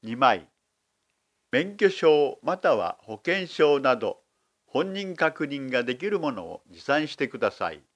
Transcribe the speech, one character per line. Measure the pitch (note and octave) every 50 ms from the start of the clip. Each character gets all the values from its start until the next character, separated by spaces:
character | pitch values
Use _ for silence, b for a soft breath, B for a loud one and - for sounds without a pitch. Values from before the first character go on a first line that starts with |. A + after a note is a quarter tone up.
| -
二 | A2 A#2
枚。 | B2 C3+ B2+ A2 F2+ D2+ _ _ _ _ _ _ _ _ _ _ _ _ _ _ _ _ _ _ _ _ _ -
免 | C#3 E3 G3 G3+
許 | G#3 G#3+ F#3+
証 | F#3+ - - D#3+ D3+ D3 D3 C3+ - - -
ま | D#3 F3+ F#3
た | - F3+ C#3+
は | A2 F2+ E2+ - _ _
保 | - A2 G#2+ _
険 | - F3+ G3 F#3
証 | E3 - - D3+ D3 D3 C#3
な | C#3 C3+ B2+
ど、 | A#2 A2 G2+ F2 _ _ _ _ _ _ _ _ _ _
本 | _ _ C#3+ E3 F#3+ F#3+
人 | G3 G3 F#3+ F3+
確 | - F3 D#3+ D#3 - D#3
認 | C#3+ C#3+ C#3 C3+ C3
が | B2+ B2 A#2+
で | A#2+ B2+
き | B2+ E3 G#3
る | G3+ F#3
も | D#3+ D3 B2+
の | G2 F2
を | E2 D#2+ - _ _
持 | F2 -
参 | - - C#3 D3+ D3+
し | D3 -
て | - C#3+ A#2+
く | - A#2+
だ | A#2 G#2 -
さ | - G2+ E2+
い。 | E2 D2 _ _ _